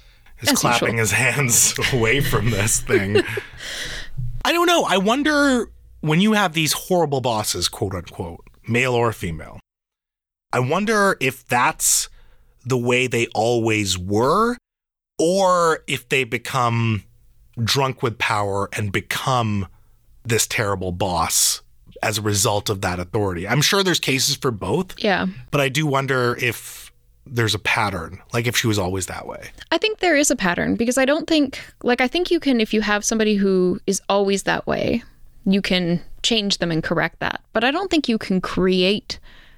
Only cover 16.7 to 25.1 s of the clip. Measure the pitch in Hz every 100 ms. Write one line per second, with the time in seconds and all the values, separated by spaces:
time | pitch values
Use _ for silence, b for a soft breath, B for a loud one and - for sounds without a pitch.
16.7 | 117 113 104 - - - - - - 113
17.7 | 139 131 - 127 - - 107 101 98 98
18.7 | - 104 101 - - 139 127 113 101 92
19.7 | - - _ _ - 113 110 - - 101
20.7 | 95 92 90 101 95 - - - - -
21.7 | - - - 113 107 104 101 117 104 -
22.7 | 98 98 90 87 110 98 87 95 135 143
23.7 | 196 185 160 - 131 127 139 135 101 95
24.7 | 165 185 - 214